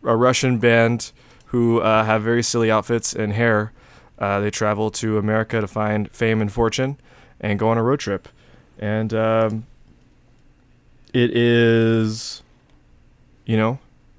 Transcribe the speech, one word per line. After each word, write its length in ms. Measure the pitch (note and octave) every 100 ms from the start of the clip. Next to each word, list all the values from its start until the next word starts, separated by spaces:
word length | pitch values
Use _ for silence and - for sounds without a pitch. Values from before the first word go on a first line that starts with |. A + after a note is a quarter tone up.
a, 40 | -
a 40 | A2+
Russian 420 | B2+ B2 C3 A#2+
band 540 | A#2+ A#2 A#2 A#2+ - - - - -
who, 340 | B2 A#2 A#2
uh, 240 | A2 A2
have 180 | A2 A2
very 200 | A2 A#2
silly 280 | A2+ A#2+ A2+
outfits 440 | A2 G2+ A#2 -
and 180 | - G#2+
hair. 380 | G#2 A#2 G#2+ G#2+ - - - - -
Uh, 220 | G2+ G2+
they 100 | G#2
travel 400 | - G#2+ G#2 A2
to 280 | - A2 G#2+
America 420 | G#2 A2 A2 A2+
to 60 | G#2
find 440 | A2 G#2+ G#2+ G#2
fame 280 | - A2+ A2
and 120 | G#2
fortune 440 | A#2 A2+ - C3 C#3+ _ - - -
and 180 | G#2 G2+
go 100 | A2
on 80 | A2+
a 40 |
road 160 | A2+ D3
trip. 280 | - F#2+ - _ _ - _ -
And, 340 | G#2 G#2+ A2
um, 540 | A2 A2 A2+ A2 A2 A2+ - - - _ _ _ _ _ _ _ _ _ _ -
it 240 | B2+ A#2+ A#2
is, 1040 | A#2+ A#2+ A#2 A2+ A2+ A2+ A2 A2 - - _ _ _ _ _ _ _ _ _ _
you 120 | - A2
know, 220 | A2 C3+ _ _ _